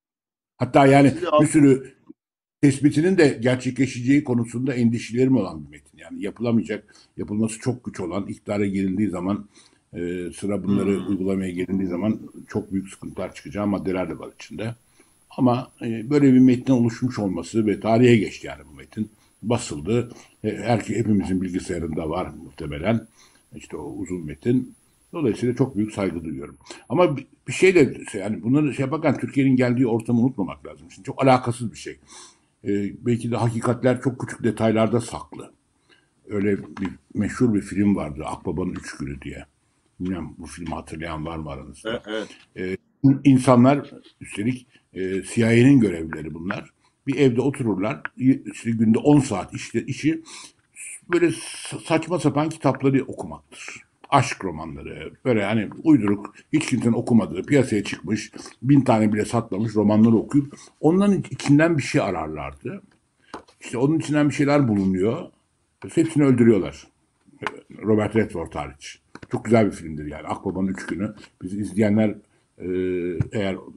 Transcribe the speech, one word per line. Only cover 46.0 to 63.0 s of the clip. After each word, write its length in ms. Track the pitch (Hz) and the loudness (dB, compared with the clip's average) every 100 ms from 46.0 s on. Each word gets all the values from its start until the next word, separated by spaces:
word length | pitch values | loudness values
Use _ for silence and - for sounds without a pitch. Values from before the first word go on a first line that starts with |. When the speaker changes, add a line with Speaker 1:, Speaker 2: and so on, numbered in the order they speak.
| 80 78 76 | -8 -8 -10
Speaker 1:
bunlar. 360 | 78 87 - 160 _ _ _ - | -10 -8 -8 -10 _ _ _ -6
Bir 80 | 139 | 2
evde 260 | 143 117 | 2 4
otururlar, 600 | 127 139 117 95 104 151 - - | 0 -2 -2 -2 -2 -6 -12 0
y-, 260 | 127 135 - | 2 2 -2
işte 180 | - 117 | -10 -4
günde 260 | 113 110 113 | 0 2 4
on 220 | 143 147 | 6 4
saat 340 | 127 98 80 | 4 -4 -6
işte 320 | - - 117 - | -10 -6 -6 -6
işi 380 | 135 143 160 - - - _ _ - - - _ | -4 -2 -4 -10 -20 -20 _ _ -20 -20 -20 _
böyle 120 | 170 165 | 0 0
sa-, 600 | - - - - 143 - | 0 -12 -14 -12 -14 0
saçma 340 | 160 160 170 | 0 0 0
sapan 300 | 143 131 160 | 0 0 -2
kitapları 540 | 151 143 123 135 135 | 0 -2 2 2 2
okumaktır. 800 | - - 85 78 _ - - - _ _ - | -2 -10 -12 -14 _ -20 -18 -18 _ _ 2
Aşk 360 | 139 - - 98 | 2 2 -4 -8
romanları, 680 | 78 80 71 76 76 76 - 135 | -8 -12 -12 -14 -12 -14 -8 0
böyle 200 | 113 98 | 0 2
hani 240 | 113 98 - | 0 -2 -4
uyduruk, 520 | 160 147 104 101 101 - _ | 4 4 4 -2 -4 -18 _
hiç 120 | - - | -2 0
kimsenin 280 | 117 113 | 0 2
okumadığı, 500 | 113 120 117 92 87 | 0 4 2 2 -6
piyasaya 400 | - 143 123 104 | 0 2 2 0
çıkmış, 480 | 98 - 82 107 - - - _ | -4 -10 -6 -6 -6 -16 -20 _
bin 200 | 120 143 | 4 4
tane 320 | 123 113 107 | 6 4 4
bile 120 | 107 101 | 2 -2
satmamış 500 | 120 113 95 113 104 | -2 -4 -6 -2 0
romanları 400 | 104 107 113 113 | 2 6 6 4
okuyup 420 | - 147 139 - - _ | 2 -2 -2 -12 -20 _
onların 400 | 147 185 202 185 | 2 4 2 2
iç-, 120 | - | -2
içinden 460 | 139 - 143 165 165 | -10 4 6 6 2
bir 60 | |
şey 180 | - 147 | 0 0
ararlardı. 800 | 101 87 78 76 71 73 120 190 _ _ | 0 -4 -6 -8 -10 -12 -14 -14 _ _